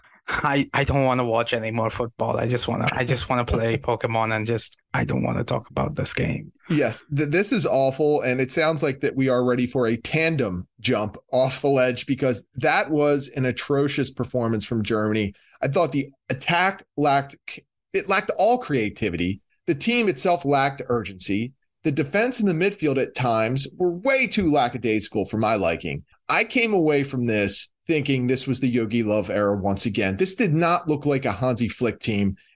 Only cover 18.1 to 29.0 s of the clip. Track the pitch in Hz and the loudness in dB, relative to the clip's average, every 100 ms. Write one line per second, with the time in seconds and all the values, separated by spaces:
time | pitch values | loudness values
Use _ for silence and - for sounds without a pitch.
18.1 | 196 202 - 202 247 - 139 104 - 107 | -2 0 2 2 2 0 -2 -2 -2 -4
19.1 | 82 87 101 _ _ - 143 - 240 214 | 0 -2 -2 _ _ -4 -2 0 0 0
20.1 | 156 185 175 139 139 139 139 - 120 98 | 0 2 0 2 2 2 -2 -2 -2 -2
21.1 | 95 - 101 120 _ _ _ 160 143 139 | -6 -2 -2 -2 _ _ _ -4 -2 -2
22.1 | 202 247 247 202 160 196 196 151 135 - | 0 0 0 0 2 0 0 0 0 -2
23.1 | - 127 110 110 135 135 - 180 175 240 | -2 0 2 2 0 -4 0 -2 0 2
24.1 | 269 247 - 175 147 131 127 113 110 - | 2 2 2 2 2 2 0 0 0 0
25.1 | 110 95 107 110 110 87 82 85 71 - | -4 -2 0 0 2 0 -2 -4 -8 -10
26.1 | _ - 165 226 247 233 202 156 143 139 | _ -4 -2 0 0 2 2 4 2 0
27.1 | 131 120 107 101 - - _ - 156 143 | -2 0 2 2 0 -4 _ -2 -2 0
28.1 | 131 123 127 139 127 131 120 110 117 | 0 0 -2 -2 -2 0 0 0 0